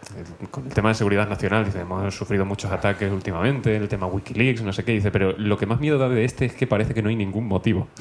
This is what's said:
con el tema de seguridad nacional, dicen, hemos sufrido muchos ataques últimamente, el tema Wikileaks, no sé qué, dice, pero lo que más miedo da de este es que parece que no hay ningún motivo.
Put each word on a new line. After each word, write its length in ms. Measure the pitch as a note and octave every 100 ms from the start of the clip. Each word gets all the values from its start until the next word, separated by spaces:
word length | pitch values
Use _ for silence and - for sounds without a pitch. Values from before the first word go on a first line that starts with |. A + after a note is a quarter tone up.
| - G#2 E2+ E2 G2
con 160 | C#3 C3
el 60 |
tema 160 | - G#2+
de 60 | A2
seguridad 320 | G2+ G2+ G#2
nacional, 380 | G2 F#2+ A2 G2
dicen, 160 | G2
hemos 340 | F2 F#2 G2+ -
sufrido 280 | G2 G2 G2
muchos 260 | G2 F#2+
ataques 400 | F#2+ G2+ G2 G2
últimamente, 640 | G2 G2+ E2+ A#2 C#3 A2+ G#2+
el 100 | G#2
tema 180 | G2 F2+
Wikileaks, 560 | G2+ - G#2 C3 A#2
no 100 | G#2
sé 120 | G2
qué, 80 | F#2+
dice, 180 | A2 G2
pero 220 | F#2+ F#2+ G2
lo 200 | G#2+ G2+
que 80 | G#2
más 120 | B2
miedo 200 | D3+ C#3+
da 100 | B2+
de 160 | A#2
este 220 | A#2+ - B2
es 80 |
que 120 | - B2+
parece 280 | G#2 A#2
que 80 | A2+
no 80 | G#2+
hay 60 | A2+
ningún 300 | G2 G2 A#2
motivo. 400 | F#2 - F2+ - -